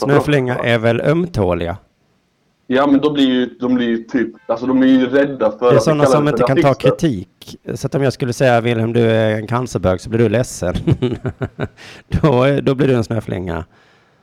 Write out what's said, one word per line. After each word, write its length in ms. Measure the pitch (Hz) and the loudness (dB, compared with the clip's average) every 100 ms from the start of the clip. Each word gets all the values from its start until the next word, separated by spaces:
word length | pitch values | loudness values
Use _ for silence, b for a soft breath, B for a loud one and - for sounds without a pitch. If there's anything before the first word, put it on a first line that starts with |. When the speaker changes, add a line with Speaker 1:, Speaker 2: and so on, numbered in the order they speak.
Speaker 1:
vadå? 120 | 139 | 0
Speaker 2:
Snöflinga 440 | 139 139 147 127 123 | 0 2 0 0 -2
är 200 | 123 117 | 0 0
väl 220 | 113 113 | 2 0
ömtåliga? 760 | - 165 175 110 92 85 85 101 _ _ _ _ _ _ _ _ - | 0 0 -2 -2 0 0 -4 -8 _ _ _ _ _ _ _ _ -4
Speaker 1:
Ja, 200 | 127 143 | 0 4
men 140 | 135 | 4
då 120 | 147 | 2
blir 140 | 143 135 | 2 2
ju, 200 | 127 120 - | 2 0 -4
de 140 | 123 | -2
blir 120 | 127 120 | 0 0
ju 80 | 113 | -2
typ, 360 | 113 127 113 - - | -2 -2 -4 -6 -6
alltså, 200 | 117 127 | -4 0
de 160 | 131 | 2
är 40 | 131 | 4
ju 200 | 131 127 | 4 4
rädda 440 | 139 143 131 110 - | 2 0 0 -2 0
för 0 | |
Speaker 2:
Det 80 | 123 | 2
är 20 | |
Speaker 1:
att 40 | |
bli 60 | 120 | 4
Speaker 2:
såna 240 | - 151 | 4 2
Speaker 1:
kallade 20 | 143 151 | 4 2
Speaker 2:
som 80 | 147 | 2
Speaker 1:
för 60 | |
Speaker 2:
inte 100 | 139 | 0
kan 120 | 123 135 | 0 2
ta 60 | 143 | 2
Speaker 1:
rasister. 220 | 127 131 | 2 -2
Speaker 2:
kritik. 680 | 123 165 101 92 _ - - - | -2 -2 -4 -8 _ -20 -18 -12
Så 120 | 117 139 | -10 -6
att 80 | |
om 80 | 147 | -2
jag 100 | 139 | -2
skulle 200 | - 127 | -2 -4
säga, 280 | 117 135 117 | 0 2 2
"Wilhelm, 320 | 117 113 113 | 2 -2 0
du 80 | 117 113 | 0 2
är 260 | 113 110 110 | 2 0 -2
en 100 | 107 | -4
cancerbög", 540 | 120 127 110 95 110 | -4 -4 -2 -2 -2
så 80 | - | -2
blir 80 | 113 | 0
du 100 | 113 | 2
ledsen. 460 | 110 127 - 87 90 | 0 -2 -4 -4 -4
<laughs> 1200 | - 117 123 113 123 - - - 127 - - - - - | -2 -2 -2 -6 -8 -8 -10 -8 -12 -12 -20 -20 -6 0
Då 200 | 156 123 | 2 2
är, 180 | 135 139 | 2 0
då 140 | 135 | 0
blir 140 | 131 143 | 0 0
du 60 | |
en 100 | 123 | 0
snöflinga. 600 | 107 113 - 104 90 82 80 b b b b b | -2 -6 -6 -8 -6 -8 -10 b b b b b